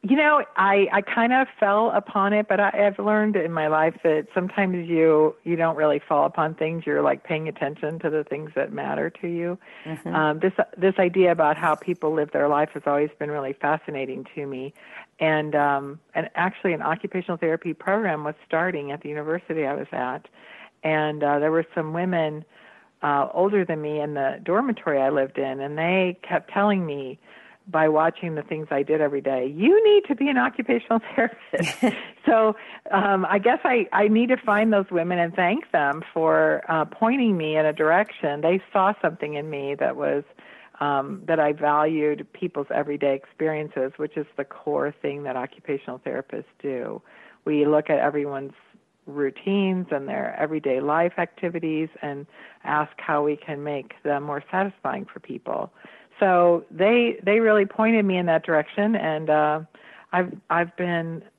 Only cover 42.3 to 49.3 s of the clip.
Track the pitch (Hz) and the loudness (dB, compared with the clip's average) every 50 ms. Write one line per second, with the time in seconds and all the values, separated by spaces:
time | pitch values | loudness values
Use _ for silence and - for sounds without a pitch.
42.3 | _ - - 175 _ - 139 - - - 147 147 147 143 147 143 135 135 - - | _ -8 -8 -6 _ -6 -8 -4 -4 -4 -2 -4 -4 -2 0 0 0 -2 -4 -16
43.3 | _ _ 160 156 156 151 151 147 - 135 131 135 135 - 151 147 - 160 143 - | _ _ -4 -4 -2 -4 -8 -8 -6 -6 -6 -6 -4 -8 -8 -8 -6 -8 -10 -10
44.3 | _ - 139 _ - - - 151 147 147 139 143 147 _ - 147 139 143 143 135 | _ -10 -10 _ -12 -10 -6 -4 -2 -2 -2 -4 -6 _ -8 -8 -8 -6 -8 -8
45.3 | 127 127 123 135 - - _ - 143 139 - - 123 127 _ 139 127 127 135 _ | -6 -6 -6 -8 -12 -16 _ -8 -8 -6 -6 -10 -14 -10 _ -8 -8 -8 -8 _
46.3 | - - - _ _ _ - 143 135 123 120 110 107 - _ - - - - - | -12 -12 -12 _ _ _ -8 -8 -6 -6 -8 -8 -10 -12 _ -20 -20 -20 -20 -20
47.3 | - _ _ 160 151 147 147 147 151 151 151 - 156 139 - 143 147 147 143 143 | -20 _ _ -2 2 2 4 4 4 4 4 2 2 2 2 2 0 -2 -4 -4
48.3 | 139 135 139 139 131 _ _ _ _ _ _ _ _ _ _ - 143 147 147 135 | -6 -8 -10 -12 -16 _ _ _ _ _ _ _ _ _ _ -12 -6 -4 -4 -4